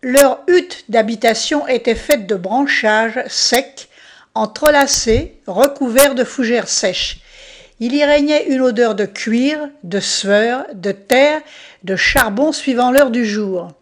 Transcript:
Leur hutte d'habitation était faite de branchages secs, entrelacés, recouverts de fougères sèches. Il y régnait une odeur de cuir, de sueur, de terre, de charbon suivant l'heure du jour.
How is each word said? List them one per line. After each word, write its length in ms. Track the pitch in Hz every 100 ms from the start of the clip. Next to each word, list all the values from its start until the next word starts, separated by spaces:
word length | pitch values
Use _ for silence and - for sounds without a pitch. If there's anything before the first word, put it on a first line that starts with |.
Leur 380 | 262 262 277 - -
hutte 380 | 359 359 - -
d'habitation 800 | 226 214 226 233 220 - 294 294
était 280 | 247 240 226
faite 320 | - 294 190
de 80 | 202
branchages 840 | 180 233 277 - 214 214 226 226 247
secs, 640 | - - 247 277 - - _ - - _ -
entrelacés, 1000 | 214 - 302 294 269 - - 226 330 _ -
recouverts 680 | 185 277 277 262 233 285 254
de 80 |
fougères 460 | 247 - 226 240 -
sèches. 500 | - 190 175 - - _ - - - - _
Il 120 | 233
y 120 | 285 294
régnait 420 | 294 285 302 302
une 140 | 262
odeur 340 | 254 226 233 208
de 80 |
cuir, 680 | 202 - - 226 269 302 294 285
de 160 | 175 190
sueur, 680 | - - 196 202 226 247 294
de 200 | 220 196
terre, 480 | 196 - 247 285 311 302 - - -
de 140 | 185 190
charbon 560 | - - 226 202 302
suivant 360 | 302 - 240 247
l'heure 220 | 262 277
du 140 | 233 220
jour. 480 | 208 208 185 175 -